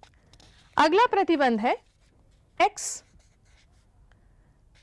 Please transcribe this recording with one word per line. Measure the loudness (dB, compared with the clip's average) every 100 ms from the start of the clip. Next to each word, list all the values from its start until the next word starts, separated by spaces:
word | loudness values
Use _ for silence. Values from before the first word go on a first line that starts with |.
| -20 _ _ -20 -20 _ _ 0
अगला | 2 2 2
प्रतिबंध | 0 0 0 0 0
है | -2 -6 _ _ _ _ _ _ _ -2
एक्स | -2 -2 -12 -14 -18 _ _ _ _ _ _ _ _ _ _ _ _ _ _ _ _ _